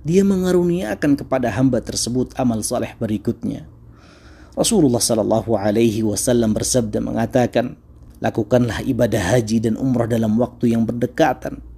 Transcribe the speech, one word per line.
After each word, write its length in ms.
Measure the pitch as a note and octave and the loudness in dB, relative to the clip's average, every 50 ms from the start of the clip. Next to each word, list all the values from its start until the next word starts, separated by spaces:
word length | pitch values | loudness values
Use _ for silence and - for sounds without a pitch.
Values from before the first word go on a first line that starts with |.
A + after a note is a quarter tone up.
dia 240 | - D3 E3+ F#3+ G3 | -2 2 2 4 4
mengaruniakan 960 | G3 G3 F#3 F#3 F3+ F3+ F3+ F3+ F3 E3+ F3+ G3+ G#3+ G3+ - - D3 C#3+ - | 4 2 2 2 2 2 2 2 2 0 -2 -4 -6 -4 -2 2 2 2 2
kepada 320 | - - C3+ C3 B2 A2+ G2 | 0 -4 -2 0 0 -2 0
hamba 320 | C3 C3 C3+ A#2+ A2+ - | 2 2 2 2 0 -2
tersebut 480 | - - - - B2 A#2+ B2+ B2 B2+ - | -4 -6 -6 -4 -2 -2 -2 -2 -2 -4
amal 320 | - C3 B2 A2+ A2 G2+ | -2 -2 -2 -2 -2 -4
saleh 320 | - B2 A#2 A2 - - | -4 -4 -4 -4 -6 -6
berikutnya. 720 | - A#2+ G#2 A2 G2+ - A#2+ A2 - - G#2+ A2 - - - - - - - - - - - - - - - - - - - - | -8 -4 -4 -4 -2 -2 -4 -4 -4 -6 -8 -8 -8 -12 -16 -20 -20 -20 -20 -20 -20 -20 -20 -20 -20 -20 -20 -20 -20 -20 -12 -4
Rasulullah 400 | - G3 - A#3+ G3+ D#3 C3 A#2 | -4 -2 0 2 2 4 4 2
sallallahu 560 | A#2 - - A#2+ A2 G2+ G2+ G#2+ A2+ G#2+ A2+ A2+ | 0 0 0 0 0 2 2 0 0 0 0 -2
alaihi 480 | G2 G2 G#2+ G2+ A2+ A#2 A#2 G2+ A2+ | 0 0 0 2 2 2 2 2 0
wasallam 560 | A2 G#2+ G2+ G2 - C3 A#2+ A#2+ A#2 A2 G#2 | -2 -2 -2 -2 0 0 2 2 2 0 0
bersabda 400 | G#2+ - - - B2+ A#2 G#2+ - | -2 -2 0 0 0 0 0 -4
mengatakan, 800 | A2+ A#2 A#2 B2 A2+ A#2 A#2 - C3 A#2+ A#2 - A#2+ A#2+ B2+ - - - - - - - - - | -4 -4 -4 -2 -2 -4 0 2 0 0 2 0 -2 -2 -2 -8 -16 -20 -20 -20 -20 -20 -20 -14
"Lakukanlah 640 | - - A2+ - - G#2+ - B2 B2 B2 A#2 F#2+ F#2 | -6 -6 -4 -2 -2 0 2 2 2 2 2 -2 -4
ibadah 560 | G#2+ - B2+ A2+ B2 A2 G#2 A2+ F2+ E2+ A#2 | -4 -2 0 0 0 0 0 -2 0 2 2
haji 320 | B2+ A#2 G#2+ A2+ A#2 A2 A#2 | 2 2 2 0 0 0 0
dan 80 | A2 | -2
umrah 320 | - B2+ C3+ B2 A#2 A#2 A2 | 0 0 0 0 0 0 0
dalam 240 | A#2+ A2+ A2+ A2 G#2+ A2+ | 0 0 2 2 2 2
waktu 320 | B2 A#2+ - - - A#2 A2+ | 0 -2 -2 -2 0 2 2
yang 80 | A#2 | 2
berdekatan. 800 | A2+ A2 A#2 A#2+ B2 A#2+ - - D#3+ C#3 C3 - - C#3 C#3 - - - - | 0 0 0 -2 -4 -4 0 0 0 0 0 -2 -6 -10 -10 -10 -16 -18 -20